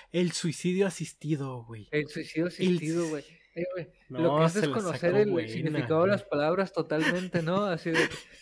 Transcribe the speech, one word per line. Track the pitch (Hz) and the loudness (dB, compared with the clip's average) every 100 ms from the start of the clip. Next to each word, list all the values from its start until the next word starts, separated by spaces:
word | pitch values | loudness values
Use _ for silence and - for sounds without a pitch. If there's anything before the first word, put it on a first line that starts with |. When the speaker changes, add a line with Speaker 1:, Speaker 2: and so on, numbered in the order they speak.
| - | -4
Speaker 1:
el | 170 180 | 0 0
suicidio | - 170 - 175 185 196 | 0 -2 -2 0 2 0
asistido, | - 156 - 151 147 139 123 | -2 -10 -8 -4 -2 -4 -8
güey. | 113 113 98 | -12 -16 -4
Speaker 2:
El | 151 147 | -4 -2
suicidio | 165 151 156 175 | -6 -6 -2 -2
Speaker 1:
El | |
Speaker 2:
asistido, | 170 185 175 156 170 | 0 2 2 2 -2
Speaker 1:
s- | 165 | -2
Speaker 2:
güey. | 151 - - _ | -4 -8 -20 _
Eh, | 170 180 | -8 -6
güey, | 185 - _ - | -8 -10 _ -10
Speaker 1:
No, | 131 | 0
Speaker 2:
lo | 165 151 | 2 4
que | 165 | 4
es | |
Speaker 1:
se | 190 | 4
la | 156 | 0
Speaker 2:
desconocer | 220 185 131 175 | 0 -2 0 2
Speaker 1:
sacó | 202 | 4
Speaker 2:
el | 208 | 4
Speaker 1:
buena, | 170 110 | 2 -2
Speaker 2:
significado | 165 160 151 120 | -4 -2 -2 0
de | 160 | 2
Speaker 1:
güey. | 190 | 4
Speaker 2:
las | 202 | 2
palabras | - 143 151 185 185 | 0 0 2 0 -2
totalmente, | 170 156 156 165 175 185 170 | -2 0 0 2 0 -2 -2
¿no? | 160 190 208 | 0 0 0
Así | 160 170 | -2 0
de, | 165 - - - - | 2 0 -2 -16 -20